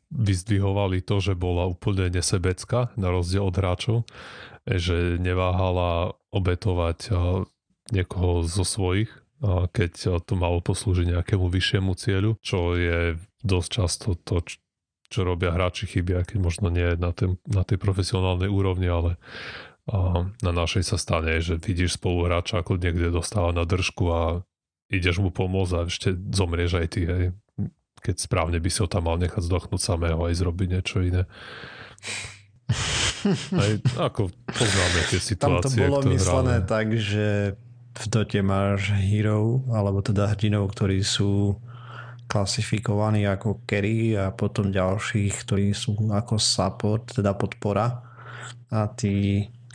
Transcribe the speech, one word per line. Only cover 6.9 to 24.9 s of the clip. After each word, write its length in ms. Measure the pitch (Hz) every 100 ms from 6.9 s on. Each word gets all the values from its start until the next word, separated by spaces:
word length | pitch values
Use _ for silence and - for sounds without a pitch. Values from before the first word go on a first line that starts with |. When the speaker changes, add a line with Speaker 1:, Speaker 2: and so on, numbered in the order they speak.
| 85 -
Speaker 1:
a, 400 | 90 87 95 95 _ _ _ -
niekoho 560 | 95 92 92 90 87
zo 160 | 85 92
svojich, 460 | 92 - 90 95 113 - _ -
a, 240 | 101 90 87
keď, 260 | - 85 - 98
a, 140 | 85
to 160 | - 98
malo 240 | 87 87
poslúžiť 480 | - 95 104 90 87
nejakému 380 | 87 - 101 90
vyššiemu 440 | 92 - 101 95 90
cieľu, 400 | - 95 104 107
čo 380 | - 95 87 87
je 400 | 87 85 85 82 - _
dosť 280 | 98 90 82
často 360 | - 90 - -
to, 300 | 87 - 90
č-, 160 | - - _ _ _ _ -
čo 160 | -
robia 260 | 90 87 90
hráči 380 | 85 90 - -
chyby, 320 | - 90 90
aj 40 | 90
keď 100 | 101
možno 300 | 85 82 90
nie 160 | 87 87
na 160 | 85 87
tej, 300 | - 92 92
na 220 | - 101
tej 160 | - 95
profesionálnej 680 | 101 95 95 95 92 90 95
úrovni, 400 | 98 95 92 90
ale, 300 | 85 85 87 - - - - - -
a, 120 | - 101 90 87 95 -
na 160 | 87
našej 320 | 85 85 -
sa 100 | -
stane, 460 | 98 - 85 80 80
že 160 | 82 80
vidíš 400 | - 87 87 -
spoluhráča, 640 | 92 87 87 87 - 90
ako 160 | 82 95
niekde 320 | 87 85 87
dostáva 420 | 87 - 107 85
na 140 | 87
držku 400 | 85 90 92 - 87
a 140 | 85 82 87 - _ _ _
ideš 300 | -